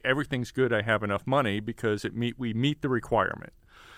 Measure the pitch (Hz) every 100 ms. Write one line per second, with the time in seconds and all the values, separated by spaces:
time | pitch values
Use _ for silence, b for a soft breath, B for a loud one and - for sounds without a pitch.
0 | - 135 143 131 120 - 131 110 107 110
1 | 104 101 - 135 123 101 107 113 117 104
2 | 104 98 120 120 123 110 135 151 143 123
3 | - 113 92 - 50 - _ B B